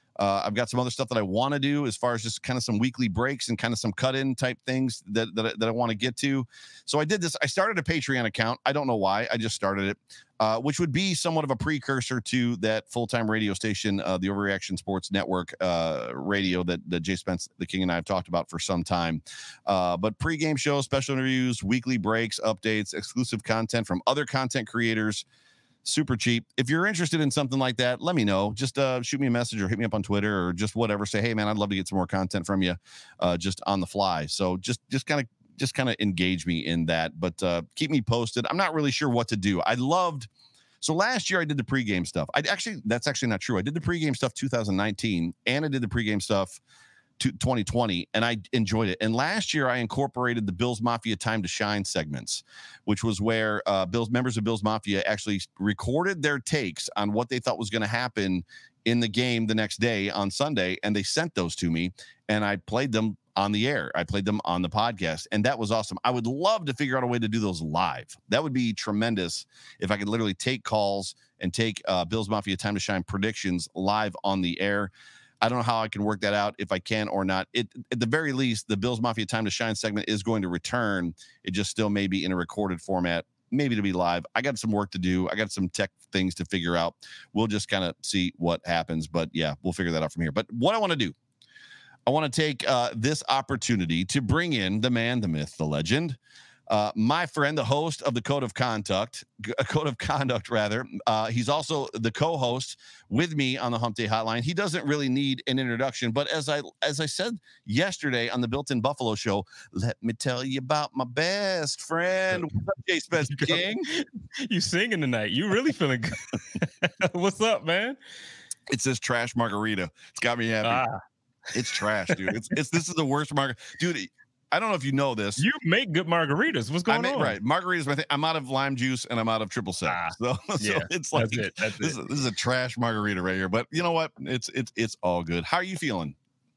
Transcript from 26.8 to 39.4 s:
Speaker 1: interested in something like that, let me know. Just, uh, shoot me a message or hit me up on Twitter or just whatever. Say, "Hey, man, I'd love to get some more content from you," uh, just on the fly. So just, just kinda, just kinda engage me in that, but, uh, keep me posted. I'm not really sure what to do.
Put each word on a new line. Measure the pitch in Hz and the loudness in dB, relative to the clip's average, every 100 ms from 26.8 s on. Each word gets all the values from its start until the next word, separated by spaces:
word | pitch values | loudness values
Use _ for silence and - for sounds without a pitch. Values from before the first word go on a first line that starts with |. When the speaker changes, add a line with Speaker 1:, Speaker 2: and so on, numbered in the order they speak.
| 196 | 2
Speaker 1:
interested | 175 165 165 | 2 0 2
in | 147 | 2
something | 151 135 135 | 2 0 2
like | 131 113 | 0 2
that, | 123 123 | 0 2
let | 160 170 | 0 2
me | |
know. | 104 95 104 | 4 4 2
Just, | 107 135 139 | -2 -2 0
uh, | 135 127 | 0 0
shoot | 117 139 | -2 0
me | 139 | 2
a | |
message | 120 120 110 | 2 0 0
or | 95 | 0
hit | 107 | 0
me | |
up | 113 | 0
on | 107 | 0
Twitter | 92 101 104 101 87 | 0 2 2 2 0
or | |
just | 87 104 | 0 -2
whatever. | 113 113 104 | 0 2 2
Say, | 101 107 | 0 0
"Hey, | 117 | 0
man, | 107 104 | 0 0
I'd | 107 | 0
love | 101 | 0
to | 95 | 0
get | 92 | 0
some | 98 | -2
more | 87 | 0
content | 95 92 101 85 | 0 -2 -2 0
from | 98 | 2
you," | 90 87 - - - - | 2 0 -8 -20 -20 -2
uh, | 87 87 | 0 2
just | 95 92 - | 0 -2 0
on | 98 | 0
the | 87 | 0
fly. | 101 98 80 | 0 2 0
So | 76 - 90 92 | -2 0 0 0
just, | 104 120 _ | -2 -4 _
just | 135 | -4
kinda, | - 147 120 _ _ - | 0 -2 -2 _ _ -6
just | 135 | -4
kinda | - 131 - | 0 0 2
engage | 104 87 92 92 90 | 0 2 2 2 0
me | 82 | 0
in | 71 85 80 | 0 0 2
that, | 82 82 80 | 2 0 -2
but, | 90 - | -4 -2
uh, | 92 85 82 | 0 0 -4
keep | - 156 | -4 0
me | 147 | 0
posted. | 110 117 113 123 - | 2 0 0 -2 -2
I'm | 180 | 0
not | 185 | 0
really | 156 143 | 2 0
sure | - 147 | 0 0
what | 120 110 | 2 0
to | |
do. | 107 | 0